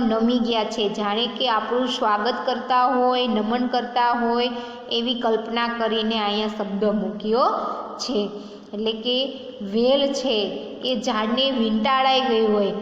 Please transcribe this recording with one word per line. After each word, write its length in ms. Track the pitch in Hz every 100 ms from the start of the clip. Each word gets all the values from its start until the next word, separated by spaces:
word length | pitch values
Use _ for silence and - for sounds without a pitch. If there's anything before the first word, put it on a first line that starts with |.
| 233
નમી 340 | 220 233 247
ગયા 240 | 220 233
છે, 220 | 220 - 208
જાણે 360 | 214 208 208 240
કે 180 | - 254
આપણું 380 | 220 214 247 254
સ્વાગત 500 | 240 226 208 220 247 -
કરતા 400 | 240 - 254 254
હોય, 400 | 254 247 254 247
નમન 400 | 214 214 240 247
કરતા 440 | 247 226 254 240
હોય 380 | 240 233 233 247 240 - - -
એવી 220 | 233 233 233
કલ્પના 520 | 233 220 220 233 233
કરીને 500 | 233 226 220 220 220
અહીંયા 280 | 208 208 214
શબ્દ 360 | 214 196 196 208 202
મૂક્યો 500 | 190 - 214 226 330 - - - - -
છે. 220 | - 220 202 - - - -
એટલે 200 | 208 220
કે 240 | 226 247 247 269 - - -
વેલ 380 | 202 214 240 277 277
છે 240 | - 262 220 190 - - - 247
એ 60 | 247
ઝાડને 440 | 262 214 220 247 269
વીંટાળાઈ 720 | 247 226 220 247 262 262 262
ગઈ 260 | 247 226 220
હોય 260 | 208 196 202